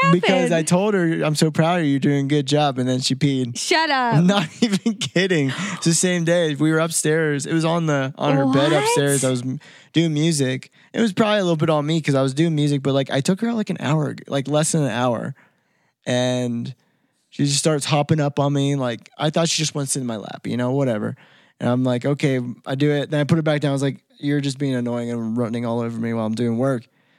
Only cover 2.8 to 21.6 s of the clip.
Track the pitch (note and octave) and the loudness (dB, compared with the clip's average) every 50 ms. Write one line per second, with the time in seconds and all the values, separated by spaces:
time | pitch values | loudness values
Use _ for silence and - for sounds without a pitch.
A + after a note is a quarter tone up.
2.8 | B2 B2+ B2+ B2+ B2+ - C3 C3 D3+ C#3 C3+ C3 B2+ A#2 A#2+ - - - E4+ D#4+ | -2 0 0 0 0 -2 0 0 0 0 0 0 -2 -4 -6 -4 -2 0 2 2
3.8 | D#4+ D4+ C#4 C4 B3 A#3 A3+ D3+ F3 F#3 G3+ G3+ D#3+ - - - A#3 A3 G3 - | 2 2 0 0 2 2 4 4 4 4 4 2 0 -2 -2 -2 0 0 0 0
4.8 | - A3+ G3+ - - C3 - E3+ F#3+ F#3 F3+ D3+ C#3 C3 B2+ - F#3+ G3+ F3+ - | 0 -2 -4 -4 -6 -4 0 0 0 2 2 2 0 0 -2 -4 -6 -8 -6 -2
5.8 | - E3+ E3 - F#3 F3+ F3+ E3+ E3 E3 F3 F3 E3 D#3 C#3+ C3+ D#3 D#3 D#3+ D#3 | 0 0 2 2 2 0 0 0 0 2 2 2 2 0 0 0 2 2 2 2
6.8 | E3 E3+ E3 - - D3+ D#3 D#3+ D#3+ D3+ D3 C#3 C#3 - E3 D#3+ D#3+ D#3+ E3+ E3+ | 0 0 -2 -2 0 0 2 2 2 0 0 -2 -2 -2 0 0 2 2 0 0
7.8 | E3 D#3 C#3+ C#3 C3 C3+ - - C#3+ D3 C#3 C#3 C#3 C3 C3+ C#3 C#3+ D3+ D3+ C#3+ | 0 0 0 0 -2 -2 -4 -2 0 2 2 2 2 2 2 4 4 4 2 2
8.8 | C#3+ D3+ E3+ D3 C#3+ C#3+ C#3 C3 C3 C3 B2+ B2 B2 C3 C3+ D3 - - - - | 2 2 2 2 2 2 2 2 0 0 -2 -2 -4 -6 -6 -8 -10 -16 -20 -20
9.8 | - _ - D#3+ E3+ E3 D3+ D3 D#3 E3+ D#3+ C#3+ C3+ B2+ C3 B2+ - - _ _ | -16 _ 0 0 2 2 2 0 2 2 2 2 0 0 -2 -4 -8 -14 _ _
10.8 | _ _ - - A#3 A3 F#3 - A3 G#3 G#3 G#3 F#3 F3 E3 D3+ E3 D#3+ D#3 D3 | _ _ -2 -2 0 0 2 2 2 2 2 2 2 2 2 2 2 2 2 2
11.8 | C#3+ D3+ E3 D#3+ C#3+ D3+ C#3 C3 C3+ C3+ C3 C#3+ - E3+ D#3 D3 D3 C#3+ C#3+ C3+ | 0 0 0 0 0 2 2 2 2 0 0 0 0 2 2 2 2 2 0 0
12.8 | C3+ C#3 C3+ C#3 C3+ - - C#3 - - F#3+ - A3+ A#3 A#3 G#3+ G3+ - - - | 0 0 0 0 0 0 -2 -2 0 0 0 0 -2 -2 -2 -2 -4 -4 -6 -4
13.8 | - B2+ D#3 D#3 D3 A#2+ A2+ - - - C#3 C#3 C3 C3+ D3 D3+ D#3 - - D#3+ | -2 0 0 0 0 -2 -6 -10 -8 -6 -4 -4 -2 0 0 0 0 0 0 0
14.8 | C#3+ A#2+ G#2 A#2+ B2+ B2+ A2+ A#2 A2+ C#3 - - _ _ _ _ _ _ _ _ | 0 0 0 0 0 0 -2 -2 -4 -8 -10 -12 _ _ _ _ _ _ _ _
15.8 | _ _ _ _ - B2+ B2 B2 B2+ B2+ B2+ B2 B2 A#2+ A#2 A#2 A#2+ C3 - - | _ _ _ _ -6 -2 -2 0 0 0 0 -2 -2 -4 -4 -6 -6 -8 -12 -14
16.8 | _ _ _ _ _ _ _ _ _ _ - - C#3+ C#3+ C#3+ C#3+ - D#3+ D#3 C#3 | _ _ _ _ _ _ _ _ _ _ -4 -2 0 0 0 0 2 0 0 0
17.8 | - - D3+ D3 C#3+ - D#3+ D#3 C#3+ C#3+ - D3 C#3+ C#3+ C#3+ C#3 C#3 C#3 C#3+ C#3 | 0 0 0 0 2 2 2 2 0 0 0 0 0 0 0 0 0 0 -2 -2
18.8 | B2+ A#2+ A#2 G#2 - - _ - D3 D#3 - F3 E3+ D#3+ - D#3+ D#3 - - D3+ | -2 -4 -6 -8 -10 -16 _ -4 -4 -2 0 0 0 0 0 -2 -4 -4 -4 -6
19.8 | C#3 B2+ - C#3 B2+ A#2+ A2+ G2+ G2 - - - - A2 A#2 B2 B2 B2 C3 C#3 | -4 -4 -4 -4 -4 -6 -6 -8 -8 -12 -14 -10 -8 -6 -4 -2 -2 0 0 0
20.8 | C3+ B2+ A2 G#2 A2 A2+ B2 - - - _ _ _ _ _ - | 0 0 0 -2 -4 -6 -8 -10 -16 -20 _ _ _ _ _ -4